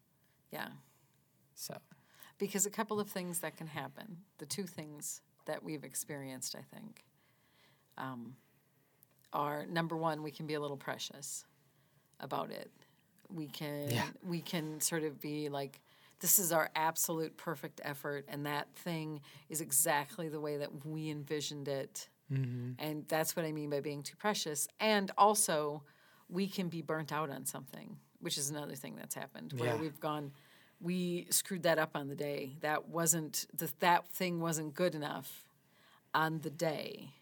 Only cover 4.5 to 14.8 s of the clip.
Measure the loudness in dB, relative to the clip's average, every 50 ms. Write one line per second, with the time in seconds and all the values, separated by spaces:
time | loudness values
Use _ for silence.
4.5 | -4 -4 -4 -4 -6 -8 -10 -10 -10 -8 -6 -6 -6 -8 -10 _ _ _ _ -4
5.5 | -4 -4 -4 -4 -6 -6 -6 -6 -6 -6 -6 -4 -6 -6 -6 -6 -6 -6 -6 -6
6.5 | -6 -8 -12 -14 -14 -14 -14 -14 -16 -18 -20 _ _ _ _ _ _ _ _ _
7.5 | _ _ -20 -20 _ _ _ _ _ -8 -6 -6 -6 -8 -10 -12 -14 -16 _ _
8.5 | _ _ _ _ _ _ _ _ _ _ -20 _ _ _ -14 _ 0 0 2 2
9.5 | 0 -2 -2 0 2 2 2 2 0 2 2 2 2 0 -2 -6 -6 -6 -4 -2
10.5 | -2 -2 -2 -2 -4 -4 -4 -6 -4 -4 -6 -8 -8 -10 -8 -8 -8 -8 -10 -12
11.5 | _ _ _ _ _ _ _ _ _ _ _ _ _ _ -6 -4 -2 -2 -2 -4
12.5 | -6 -8 -10 -12 -14 -20 -20 -20 _ _ _ _ _ _ _ -10 -8 -6 -6 -6
13.5 | -6 -6 -4 -4 -4 -2 0 0 2 2 0 0 -4 -8 -6 -4 -4 -4 -2 -2
14.5 | -2 -2 -2 -4 -4 -2